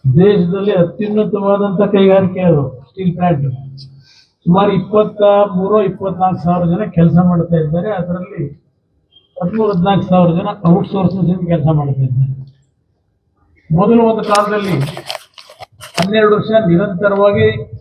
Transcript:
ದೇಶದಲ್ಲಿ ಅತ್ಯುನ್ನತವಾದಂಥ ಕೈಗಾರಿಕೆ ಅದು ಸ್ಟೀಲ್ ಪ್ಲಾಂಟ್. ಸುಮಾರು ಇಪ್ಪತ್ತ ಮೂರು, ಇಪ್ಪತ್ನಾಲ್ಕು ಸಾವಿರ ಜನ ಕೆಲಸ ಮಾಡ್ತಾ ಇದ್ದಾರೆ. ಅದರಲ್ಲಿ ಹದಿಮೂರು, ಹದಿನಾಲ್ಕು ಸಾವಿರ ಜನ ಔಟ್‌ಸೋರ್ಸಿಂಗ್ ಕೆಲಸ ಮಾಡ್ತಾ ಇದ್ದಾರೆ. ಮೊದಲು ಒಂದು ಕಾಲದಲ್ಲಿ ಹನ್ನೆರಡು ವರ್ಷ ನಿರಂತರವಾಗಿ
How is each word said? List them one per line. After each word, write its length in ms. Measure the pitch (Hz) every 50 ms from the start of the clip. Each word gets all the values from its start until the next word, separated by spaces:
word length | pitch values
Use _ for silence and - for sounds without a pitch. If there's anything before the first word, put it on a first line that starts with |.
| - 131 120
ದೇಶದಲ್ಲಿ 580 | 160 185 208 202 175 175 170 196 196 196 208
ಅತ್ಯುನ್ನತವಾದಂಥ 1200 | 196 180 165 - - - 208 214 208 214 208 - 214 196 196 202 202 196 202 202 185 170 202 196
ಕೈಗಾರಿಕೆ 480 | 196 190 196 190 190 196 190 180 - 185
ಅದು 460 | 180 175 160 143 131 - - - - _
ಸ್ಟೀಲ್ 260 | _ 190 190 175 165
ಪ್ಲಾಂಟ್. 380 | 175 175 175 156 135 139 131 113 - - - - - - - - - _ _ _ _ _ _ _
ಸುಮಾರು 380 | _ _ 170 175 196 202 202
ಇಪ್ಪತ್ತ 500 | 190 - 190 - 214 208 214 - - - 208 202 202 202 202 196 185
ಮೂರು, 260 | 180 190 202 208 214
ಇಪ್ಪತ್ನಾಲ್ಕು 600 | 202 185 - - 196 190 175 170 185 185 175 -
ಸಾವಿರ 240 | 147 170 175 180 175
ಜನ 240 | 170 175 196 214 175
ಕೆಲಸ 260 | - 165 165 165 - 175 180
ಮಾಡ್ತಾ 320 | 180 175 165 160 - 170
ಇದ್ದಾರೆ. 360 | 160 156 147 160 175 185 214
ಅದರಲ್ಲಿ 720 | 202 185 165 170 175 180 180 - - 165 143 131 - _ _ _ _ _ _ _ _ _ _ _ _ _ _ _ _ -
ಹದಿಮೂರು, 300 | 175 175 214 220 220 202
ಹದಿನಾಲ್ಕು 340 | 190 175 175 196 196 185 -
ಸಾವಿರ 280 | - 180 180 175 165 160
ಜನ 360 | 175 202 208 208 - - 170
ಔಟ್‌ಸೋರ್ಸಿಂಗ್ 760 | 170 202 208 - 208 190 180 170 180 190 170 160 185 180 175
ಕೆಲಸ 200 | 165 170 151 139 156
ಮಾಡ್ತಾ 300 | 156 147 139 135 123 135
ಇದ್ದಾರೆ. 420 | 131 123 120 131 135 - - - - - _ _ _ _ _ _ _ _ _ _ _ _ _ _ _ _ _ _ _ _ _ _ _ _ 156
ಮೊದಲು 280 | 170 202 226 233 233
ಒಂದು 220 | 226 226 220 214 208
ಕಾಲದಲ್ಲಿ 540 | 208 208 208 208 - 208 208 202 190 170 135 139 - - - - - - - - _ _ - - _ - _ - _ _ _ - - - -
ಹನ್ನೆರಡು 360 | 180 196 214 220 214 208 208
ವರ್ಷ 140 | - - 214 220 220 - 175
ನಿರಂತರವಾಗಿ 1040 | 170 175 202 208 185 - 208 202 202 196 202 202 202 220 214 220 214 - - - - -